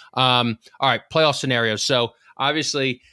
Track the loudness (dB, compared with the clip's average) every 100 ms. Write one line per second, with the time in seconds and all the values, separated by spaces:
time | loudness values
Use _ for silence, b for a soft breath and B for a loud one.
0 | B 0 2 2 0 -4 B B 0 0
1 | -2 0 2 0 -2 0 0 -2 0 0
2 | -2 b b -6 -4 -2 -4 -4 -4 -6
3 | b